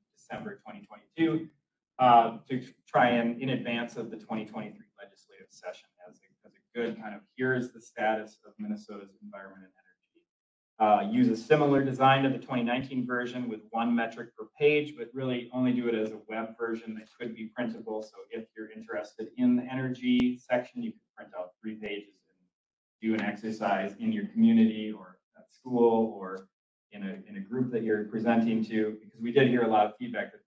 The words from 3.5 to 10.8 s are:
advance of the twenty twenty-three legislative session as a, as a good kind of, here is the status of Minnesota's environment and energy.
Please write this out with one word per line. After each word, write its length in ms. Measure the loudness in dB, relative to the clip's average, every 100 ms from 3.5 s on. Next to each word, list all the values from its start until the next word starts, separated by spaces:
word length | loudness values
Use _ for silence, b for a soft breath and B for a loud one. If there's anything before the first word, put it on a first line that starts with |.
advance 460 | -2 -2 -4 -6 -8
of 140 | -10
the 60 | -12
twenty 280 | -8 -8
twenty-three 400 | -6 -10 -12 -14 -20 _
legislative 460 | -20 _ _ -20 -20
session 400 | -16 -14 -14 _ _ -20
as 100 | -20
a, 300 | _ _ _
as 60 |
a 240 | _ _ -6
good 220 | -6 -6
kind 140 | -12
of, 80 | -14 -16 -4
here 180 | -2
is 180 | -2 -4
the 80 | -12
status 580 | -16 -4 -2 -2 -4 -16 -20
of 60 | -12
Minnesota's 580 | -8 -8 -10 -16 -18 _
environment 420 | -20 -18 -18 -20
and 80 | -20
energy. 120 | _ _ _ _ _ _ _ _ _ _ 2